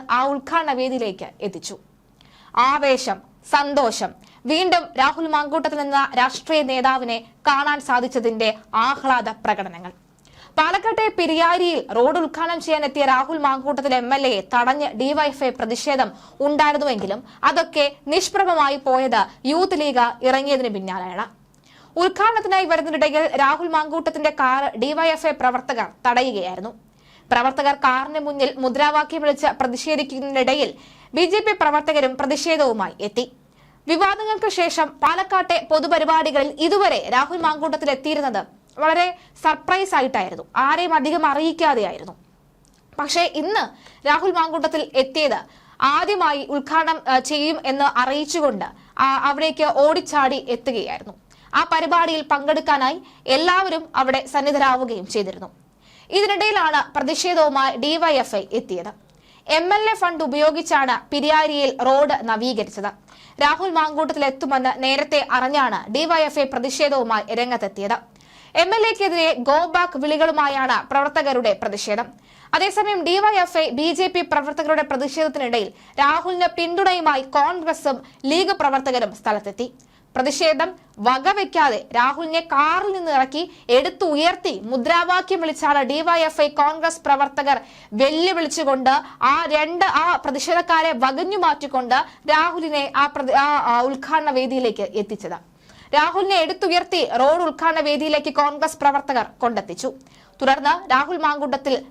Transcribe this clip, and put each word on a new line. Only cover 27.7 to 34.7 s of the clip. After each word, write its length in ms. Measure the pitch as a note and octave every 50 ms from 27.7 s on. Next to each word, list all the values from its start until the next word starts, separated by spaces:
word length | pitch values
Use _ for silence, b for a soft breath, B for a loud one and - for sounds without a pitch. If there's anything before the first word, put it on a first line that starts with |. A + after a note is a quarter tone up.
| C#4
കാറിന് 440 | C#4 - C4+ B3+ C4 C#4 D4 D4+ D#4
മുന്നിൽ 340 | C#4+ D4 C#4+ C#4 C4 C#4 C4+
മുദ്രാവാക്യം 640 | C4+ C4 B3+ A#3 C#4 D4 D4+ D4+ D4+ D4+ D4+ D#4+ D#4
വിളിച്ച് 260 | D4 D4 C#4+ C#4+ D4+ C#4+ - -
പ്രതിഷേധിക്കുന്നതിനിടയിൽ 1120 | C4 B3 A#3+ B3+ - D#4 D4+ C#4+ D4 C#4+ C4+ C4 C#4 C#4 C4+ C4 B3+ B3+ C4+ D4+ B3+ F3 B B B B B B B B -
ബി 120 | D#4 F4+ E4
ജെ 100 | G4 G#4+
പി 120 | A4 G#4+ G#4 G4+
പ്രവർത്തകരും 560 | D#4+ D4 D4 D4+ D4 D#4 D4+ D4 C4+ C4 C4
പ്രതിഷേധവുമായി 760 | C4+ C#4+ C4 D4+ C#4+ - E4+ D#4+ D4+ C#4+ B3 A3 G#3 F#3+ E3 - -
എത്തി. 300 | G3+ G#3 - A#3+ B3 B3 - _ _ b b b b b b b b
വിവാദങ്ങൾക്ക് 640 | D4 E4 E4 G4+ F#4+ G#4 G#4+ G#4+ G#4+ G#4+ F#4+ A4 G#4
ശേഷം 380 | - F4+ E4+ E4+